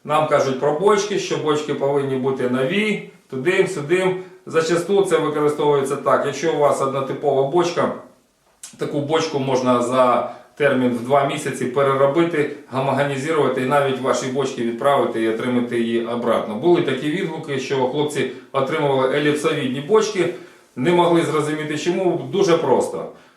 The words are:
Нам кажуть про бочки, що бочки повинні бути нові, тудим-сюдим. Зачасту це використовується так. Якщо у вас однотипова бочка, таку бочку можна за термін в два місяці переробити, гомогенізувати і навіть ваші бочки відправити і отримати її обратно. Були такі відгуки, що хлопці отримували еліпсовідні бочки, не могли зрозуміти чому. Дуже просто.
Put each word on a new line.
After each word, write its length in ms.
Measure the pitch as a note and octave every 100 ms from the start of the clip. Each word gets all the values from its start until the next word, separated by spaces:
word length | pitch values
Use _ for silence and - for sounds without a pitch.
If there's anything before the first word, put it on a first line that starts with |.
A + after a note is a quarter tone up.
Нам 240 | C#3+ D#3 D3+
кажуть 320 | C#3+ B2+ B2+
про 200 | C#3+ D3+
бочки, 400 | G3+ G#3 - F#3+
що 180 | - D3
бочки 360 | D3+ D3 -
повинні 420 | C3 C#3 C#3+ C3+ C3
бути 340 | C3 C3 B2
нові, 600 | B2 E3+ G3 G#3+ F3 - - _
тудим-сюдим. 920 | C3+ D3+ F#3+ F3 D3 C#3+ F3+ F#3 F#3 - - -
Зачасту 580 | D#3+ D#3+ E3+ - G3
це 140 | - D#3+
використовується 800 | D3+ D3 D3 D3 D3 C#3+ C3 C#3
так. 280 | C#3+ B2+ C#3
Якщо 280 | - D#3+
у 40 | D3
вас 240 | C#3+ -
однотипова 640 | C3+ C3+ C3+ C3+ C#3+ -
бочка, 480 | C#3 F3 - - - - - _ _ _ _ _ - -
таку 240 | D3+ D3
бочку 380 | C3+ G3 A#3+ C#3
можна 420 | B2+ - B2+ B2
за 500 | A#2+ C3 B2+ A#2 - - - -
термін 340 | C#3+ B2+ B2
в 160 | A#2 A#2+
два 200 | C#3+ D3
місяці 400 | D3+ C3+ B2+ A#2+
переробити, 840 | C#3 C#3 C3+ C#3 E3+ E3+ D3+ D3 - -
гомогенізувати 920 | B2+ C3+ C3 C#3+ C3+ D3+ D#3 C3 B2
і 40 | C3
навіть 360 | C#3+ C3+ B2
ваші 240 | B2+ - C3+
бочки 360 | B2+ B2+ -
відправити 600 | A#2 A#2 C#3 C#3 A#2+ B2+
і 80 | A2+
отримати 500 | A2+ B2 B2 - A#2+
її 260 | A2+ A2+ A#2
обратно. 500 | A#2 A#2 A2 G#2 G#2+
Були 260 | E3 E3+
такі 300 | C#3+ B2 D3
відгуки, 480 | F3+ F3 D#3 C#3+ C3+
що 280 | - C3+ B2
хлопці 440 | D3 D3 - - - -
отримували 680 | C#3 C3+ D#3 C#3+ C3 C3 C#3+
еліпсовідні 640 | D3 C#3+ - D3 B2 C3
бочки, 480 | D3 G#3+ G3+ F#3+ E3+ - - - _ B2
не 160 | D3+
могли 300 | F3 E3+ E3+
зрозуміти 560 | C#3+ D3 D3 D3+ D3+ D3+
чому. 520 | F3 F#3+ F#3 - C3
Дуже 260 | F#3+ E3+ E3
просто. 540 | C3 A#2+ - - - - -